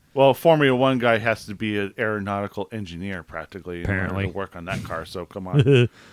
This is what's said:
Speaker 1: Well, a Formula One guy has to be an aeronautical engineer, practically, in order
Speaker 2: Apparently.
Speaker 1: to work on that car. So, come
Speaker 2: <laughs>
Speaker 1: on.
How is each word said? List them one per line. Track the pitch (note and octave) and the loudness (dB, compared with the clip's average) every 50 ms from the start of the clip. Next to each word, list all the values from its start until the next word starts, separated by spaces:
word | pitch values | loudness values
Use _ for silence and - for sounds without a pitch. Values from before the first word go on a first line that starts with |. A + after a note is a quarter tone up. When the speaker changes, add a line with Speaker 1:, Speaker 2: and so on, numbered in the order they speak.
| _ _ - | _ _ 2
Speaker 1:
Well, | C3+ C3+ C3+ | 4 6 6
a | B2 | 6
Formula | - - E3+ D#3+ D3+ C#3+ C3+ B2+ | 6 4 4 6 6 6 4 4
One | B2 C3+ C3+ C3 B2 | 4 4 4 2 2
guy | A#2+ A#2+ A#2 G#2+ | 2 2 2 2
has | G#2+ A#2+ A2 - - | 2 0 -2 -2 -4
to | - G#2 | -10 -10
be | F2 A2 G#2+ G#2 G#2 | -6 -4 -2 -2 -2
an | G2+ F#2+ - - | -2 -4 -4 -4
aeronautical | A#2 G#2+ G#2+ G#2 G2 G#2 G2+ G2+ G2+ G2 - G#2 - - | -4 -2 -2 -2 -4 -4 -4 -4 -4 -6 -6 -8 -10 -8
engineer, | A2 A2 G2+ E2 E2+ E2+ F#2+ G2 F#2+ F2 D#2+ | -8 -10 -10 -10 -10 -10 -8 -8 -8 -10 -10
practically, | - - D#2+ D#2+ - - F#2+ E2 F2+ F2 F2 F2 | -12 -12 -12 -12 -12 -14 -14 -12 -10 -8 -6 -4
in | F#2+ | -2
order | G2 F#2 F#2+ | -2 -2 -2
Speaker 2:
Apparently. | F#2 F#2 G2 G2 | -4 -4 -2 -4
Speaker 1:
to | F#2+ E2 | -4 -4
work | G2 G2 - - | -6 -8 -10 -10
on | F2+ E2+ | -12 -10
that | F2+ G2 - - | -8 -8 -8 -6
car. | - F2+ E2 D#2+ | -8 -8 -8 -10
So, | - - F#2 F2 | -10 -10 -12 -10
come | - - G2+ F#2+ F#2 | -10 -10 -12 -8 -2
Speaker 2:
<laughs> | |
Speaker 1:
on. | F2+ D3 - C3+ C#3 A#2+ A#2+ A2+ _ - - - | 2 2 4 4 4 4 4 2 _ -8 -20 -20